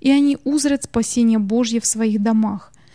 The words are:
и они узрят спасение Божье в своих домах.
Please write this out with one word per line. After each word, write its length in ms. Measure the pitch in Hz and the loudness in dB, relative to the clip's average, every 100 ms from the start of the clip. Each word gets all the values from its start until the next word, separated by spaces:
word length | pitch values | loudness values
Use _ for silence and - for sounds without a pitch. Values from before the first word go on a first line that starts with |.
и 100 | 269 | 2
они 260 | 277 285 277 | 2 2 0
узрят 400 | - 294 285 277 | -2 -2 0 -2
спасение 560 | - 233 220 - 233 220 | -4 -4 -2 0 2 2
Божье 400 | 202 226 240 226 | 0 0 0 -2
в 60 | - | -4
своих 360 | 220 226 214 | -2 -2 0
домах. 520 | 208 220 214 202 - - - | 0 0 0 -4 -12 -20 -20